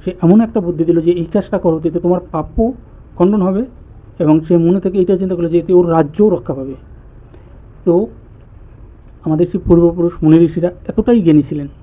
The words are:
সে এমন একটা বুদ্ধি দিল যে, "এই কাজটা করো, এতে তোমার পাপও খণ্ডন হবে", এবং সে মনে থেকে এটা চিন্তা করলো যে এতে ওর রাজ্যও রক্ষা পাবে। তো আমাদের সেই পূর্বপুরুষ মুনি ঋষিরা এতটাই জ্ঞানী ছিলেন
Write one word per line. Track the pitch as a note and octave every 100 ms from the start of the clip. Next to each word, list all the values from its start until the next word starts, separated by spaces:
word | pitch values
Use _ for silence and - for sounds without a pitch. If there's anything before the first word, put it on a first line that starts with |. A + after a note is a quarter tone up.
| -
সে | F3+
এমন | E3+ G3+
একটা | A3+ A3+
বুদ্ধি | F3 D#3 E3
দিল | E3+
যে, | D#3+
"এই | F3 E3
কাজটা | G#3 F#3+ G3
করো, | F3+ D#3+
এতে | D#3+ E3
তোমার | E3+ F3+ F3+
পাপও | E3 D3+ - A3+ C4 - - - -
খণ্ডন | F3+ G#3
হবে", | F#3 F#3+ C4 - - - - -
এবং | D#3 D#3
সে | D#3+ F3
মনে | E3 F#3+
থেকে | F#3 F#3+
এটা | F3+ F#3
চিন্তা | F#3+ F3+
করলো | E3+
যে | E3+
এতে | E3
ওর | F3+ F3
রাজ্যও | E3 D3+ - G#3+
রক্ষা | F3+ -
পাবে। | - C3+ C#3 - - - - - - - - - - -
তো | E3+ A3+ - - - - - - - - - - -
আমাদের | - D#3 F3
সেই | F#3+ -
পূর্বপুরুষ | E3+ E3+ F3 E3+ -
মুনি | D#3+ D#3+
ঋষিরা | E3+ E3 F3 - -
এতটাই | - A3 A#3+
জ্ঞানী | E3+ D3+
ছিলেন | C#3+ D3+ C#3+ -